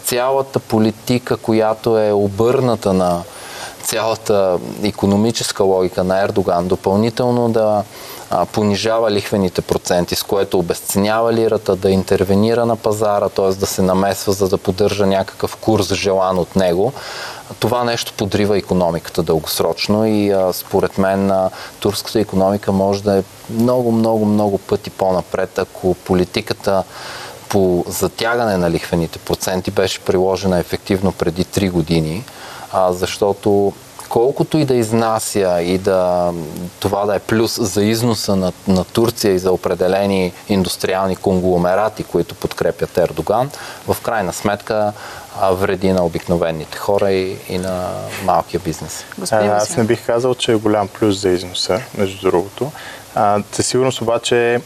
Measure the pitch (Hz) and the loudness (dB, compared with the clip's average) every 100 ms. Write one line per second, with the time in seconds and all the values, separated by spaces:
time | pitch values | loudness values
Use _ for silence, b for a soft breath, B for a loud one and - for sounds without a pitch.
0 | - 123 127 135 135 131 - 113 110 107 | -2 0 2 0 0 -4 0 2 2 0
1 | - 123 - 117 - 110 107 110 127 110 | -2 -2 0 -2 2 2 2 0 2 2
2 | 107 104 101 98 113 127 127 107 101 92 | 4 2 0 2 2 2 2 0 2 2
3 | 90 87 85 B B B B B - 110 | 2 0 -6 B B B B B -6 -2
4 | 110 110 - 104 95 87 58 - 104 - | -2 -4 0 2 2 0 -4 -4 -4 0
5 | 98 101 113 117 - - 98 92 92 98 | 2 4 2 0 -6 0 2 4 2 0
6 | 92 95 101 95 95 87 90 90 98 98 | 0 2 2 0 2 0 0 0 2 2
7 | 117 113 123 120 120 113 107 104 101 B | 2 0 0 2 2 2 2 0 -2 B
8 | B B B 92 87 - 104 98 110 113 | B B B -2 0 0 0 0 0 0
9 | 113 104 - 107 92 - - 85 - 87 | 2 0 0 0 0 -2 -2 -4 0 0
10 | 87 - - 101 98 98 85 85 - 98 | 0 -4 -2 -2 2 0 0 -4 -2 0
11 | 101 110 117 117 110 107 - 92 98 95 | 2 2 2 2 2 0 0 0 2 2
12 | 90 95 95 98 110 117 117 110 113 107 | 2 0 2 2 2 2 0 0 0 0
13 | 107 101 98 - 95 95 98 - 95 92 | 0 2 0 0 0 0 -4 0 2 2
14 | 98 95 - 95 95 95 - 92 101 98 | 2 0 -2 0 0 0 -2 0 0 2
15 | 98 98 98 - 101 - - 107 92 92 | 2 2 -2 -6 -8 -4 0 2 0 -2
16 | 98 95 95 92 82 95 92 87 113 B | 0 2 2 0 0 2 2 2 0 B
17 | B B B B - 107 110 120 120 117 | B B B B -16 -4 0 0 0 -2
18 | - - 101 98 104 101 - 92 87 82 | -6 -4 -2 0 2 0 0 0 2 -2
19 | - - 80 80 76 - 90 - - 104 | -4 -4 0 0 0 -2 -2 -2 0 2
20 | 110 107 101 98 92 87 - - - - | 2 2 2 2 0 -2 -2 0 0 0
21 | 95 98 98 95 92 B B - 104 101 | 0 2 2 2 0 B B -4 -4 -2
22 | - 110 101 95 95 104 - 98 98 101 | -2 -2 0 2 2 2 0 2 2 2
23 | 101 98 92 - - 113 120 127 120 113 | 2 0 0 -12 -6 0 2 4 2 2
24 | 113 113 107 104 104 98 - 101 - - | 2 2 4 4 2 0 0 -2 -2 -2
25 | 95 90 90 92 92 - 90 - 92 87 | 2 2 0 -4 -2 -2 -4 -2 -2 -2
26 | - 92 90 113 107 - - 95 - B | 0 0 2 -2 -4 -4 0 0 -2 B
27 | B B B B - 101 92 87 - 92 | B B B B -2 2 4 2 -2 -2
28 | 113 - 113 120 113 95 87 82 - 87 | -4 -2 -2 0 0 2 0 -2 -2 -2
29 | 80 - - 90 - 92 92 101 95 - | -2 -6 -6 -4 -2 -2 -2 0 0 -2
30 | - 95 92 92 98 90 82 - - 95 | -2 2 2 2 0 0 -2 -6 -2 0
31 | 95 - 87 82 87 - 98 87 80 82 | 0 0 -4 -2 -4 0 0 0 0 0
32 | 78 85 135 B B B B 98 92 90 | 0 -6 -10 B B B B 0 0 0
33 | 92 - 101 101 110 101 98 - - - | -4 0 0 0 2 2 2 -2 -20 -18
34 | - 120 123 143 - 160 139 123 110 113 | -2 2 2 0 0 0 2 2 2 2
35 | 113 110 - 104 92 87 87 92 98 95 | 2 0 -2 0 2 2 2 0 2 2
36 | 90 90 87 85 76 87 87 - 98 101 | 2 2 0 -2 -8 -8 -10 -4 -2 0
37 | 104 95 - 113 110 - 110 95 104 113 | 0 0 0 2 2 0 0 2 2 2
38 | 120 107 - 98 92 - - 92 85 - | 0 0 0 0 0 -2 2 2 2 2
39 | 117 113 107 92 92 90 92 87 92 95 | 0 2 2 2 2 0 0 0 2 2
40 | 101 95 90 B - 101 90 - 98 92 | 2 2 0 B -2 0 0 -2 -2 0
41 | 95 90 123 92 90 90 90 95 110 - | -2 0 0 2 2 2 2 2 0 -4
42 | - 87 82 - - - 85 - 80 - | -2 -2 -2 -6 -8 -2 -2 -2 -2 0
43 | 85 78 80 107 139 B B B - 98 | 0 -2 -2 0 -2 B B B -6 -4
44 | - 113 92 - 107 101 - 110 104 104 | -2 -2 -2 -2 -4 -4 -2 -2 -2 -4
45 | B B B 101 98 92 98 95 95 92 | B B B -2 0 2 0 0 2 2
46 | 87 87 - 87 85 80 76 - - 101 | 0 -2 -2 0 0 -4 -8 -6 -2 0
47 | 101 95 92 - - 92 92 92 92 95 | 2 0 -2 -8 -8 -6 -4 -4 -6 -6
48 | 101 - 92 87 - 82 87 78 78 - | -8 -4 0 0 0 -4 -4 -6 -10 -12
49 | - - 190 110 104 104 107 - 110 113 | -14 -10 -2 0 2 0 0 -2 0 0
50 | - 117 127 123 - 113 107 107 98 - | 0 0 0 0 0 2 2 0 0 0
51 | 107 95 98 90 92 92 - 90 - - | 0 2 0 0 -2 -6 -2 -2 -4 -4
52 | 98 95 95 90 98 - 135 B B B | -4 0 2 2 0 -6 -6 B B B
53 | B - 107 104 98 - - 123 131 - | B 0 2 2 -2 -4 -2 2 0 0
54 | 113 117 - 120 120 120 | -2 -2 2 2 2 0